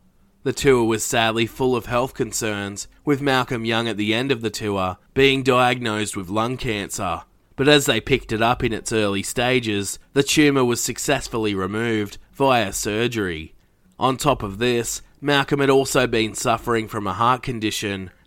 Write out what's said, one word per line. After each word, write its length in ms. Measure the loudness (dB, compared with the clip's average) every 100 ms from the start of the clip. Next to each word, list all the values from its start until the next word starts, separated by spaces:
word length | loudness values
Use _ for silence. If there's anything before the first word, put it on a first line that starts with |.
| _ _ _ _
The 80 | -6
tour 320 | 2 4 4
was 180 | 4 0
sadly 440 | 0 0 2 0 -2
full 280 | 0 0
of 120 | 0 0
health 280 | -2 -2
concerns, 720 | -4 -4 -2 -4 -4 -6 -8 -14 -8
with 160 | -2 0
Malcolm 440 | 2 0 0 -4
Young 240 | -2 0 0
at 80 | -2
the 180 | 0
end 160 | 0 0
of 120 | -2
the 80 | -2
tour 480 | -4 -4 -2 -2 -6 _
being 300 | 2 4 4
diagnosed 760 | 2 4 4 2 -2 -2 -4 -6
with 120 | -4
lung 280 | -2 -2 -4
cancer. 680 | -4 -4 -6 -6 -6 -6 -10 _ _ 0
But 120 | 6
as 180 | 6 4
they 160 | 0
picked 300 | 0 0 0
it 100 | 0
up 200 | 2 2
in 120 | 0
its 180 | -2 -2
early 300 | 0 0 -2
stages, 760 | -4 -2 2 2 0 -2 -4 -10 -2
the 100 | 0
tumour 400 | 2 4 4 4
was 200 | 2 0
successfully 720 | -4 -4 -2 -2 -2 -2 -2
removed 640 | 0 -2 -2 -2 -2 -4 -10 -16
via 360 | 0 2 4 0
surgery. 840 | -4 -4 -2 -2 -2 -2 -4 -10 -18 _ _ _ -2
On 200 | 0 2
top 240 | 0 0
of 160 | -4 -2
this, 420 | 0 0 -2 -8 -12 _
Malcolm 380 | 0 0 2 2
had 100 | 4
also 360 | 4 4 2 2
been 280 | 0 -2
suffering 520 | -2 -2 0 0 -2 -2
from 200 | -6 -4
a 80 |
heart 280 | 0 2 2
condition 680 | -2 -4 -4 -2 -4 -6 -8 -16